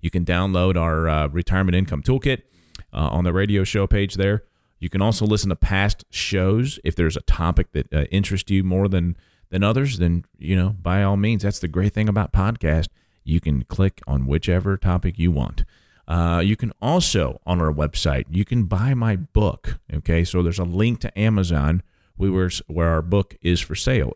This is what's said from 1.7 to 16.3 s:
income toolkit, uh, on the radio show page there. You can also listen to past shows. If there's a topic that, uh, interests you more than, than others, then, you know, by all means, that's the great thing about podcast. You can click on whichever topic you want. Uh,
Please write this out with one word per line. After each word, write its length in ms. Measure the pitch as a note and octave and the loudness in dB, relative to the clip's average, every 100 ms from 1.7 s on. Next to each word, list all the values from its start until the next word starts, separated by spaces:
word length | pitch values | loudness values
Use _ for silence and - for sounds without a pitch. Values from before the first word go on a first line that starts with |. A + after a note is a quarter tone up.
| F2 | 2
income 260 | F#2+ C#2+ | 0 -2
toolkit, 400 | D2 C3 C#3+ B2+ _ _ _ - - | 0 0 0 -4 _ _ _ -20 -12
uh, 40 | - D2+ | -4 -2
on 120 | D#2 | 0
the 100 | F2+ | 0
radio 300 | F2 G2+ G2+ | 0 0 0
show 240 | F#2+ G#2+ G2 | 0 -2 2
page 280 | G#2 G2 - | 2 0 0
there. 260 | G2 G#2 - _ _ _ | 0 0 -6 _ _ _
You 80 | F2 | -6
can 100 | F#2+ | 0
also 240 | G#2 A2 | 0 2
listen 260 | G#2+ G#2+ G2 | 2 2 0
to 60 | F2 | 0
past 480 | - F#2+ G2+ - - | 0 2 0 -2 -6
shows. 720 | - - G2 F#2 A2 C3 - | -8 -4 0 2 2 -2 -4
If 140 | - E2 | -4 0
there's 200 | E2 - | 0 0
a 40 | |
topic 480 | - - E2 E2 - | 0 2 2 2 0
that, 220 | - - | -4 -2
uh, 100 | D2 D2 | -2 0
interests 400 | F#2 G2 G2 - | 0 0 -4 0
you 140 | G2 | 0
more 240 | F#2 F#2 G2 | 2 0 2
than, 280 | F#2 F2 F2 _ _ _ | 2 0 -4 _ _ _
than 120 | F#2 | 0
others, 360 | G2+ A#2+ C#3 G#2+ | 0 2 -2 0
then, 260 | F2 E2+ - _ | 2 0 -4 _
you 200 | D2+ F#2+ | -2 0
know, 140 | F2+ | 0
by 340 | G2+ E2+ F#2+ | -2 -2 0
all 120 | G2 G2 | 2 0
means, 280 | G#2 A2 | 0 0
that's 160 | G2 G2+ | -2 -4
the 80 | F2+ | -4
great 240 | E2 G2+ | 0 0
thing 140 | G#2+ G#2+ | 0 0
about 240 | G2+ F#2+ | 0 0
podcast. 560 | - G2 A#2+ D2+ D#2 - _ _ _ | 0 0 0 0 0 -2 _ _ _
You 140 | - E2 | -2 0
can 220 | D#2+ C#2 | 0 -2
click 380 | A#1 - F#2+ - - | -2 0 0 -2 -4
on 180 | C2+ C2 | -2 0
whichever 500 | D#2 - F2+ G2 F#2+ | -2 0 0 0 0
topic 400 | F#2 F2+ F#2 - | 0 0 -2 0
you 140 | E2+ | 0
want. 340 | D2+ - - - _ _ _ - | 0 -2 -2 -4 _ _ _ -4
Uh, 340 | E2+ E2+ | 0 2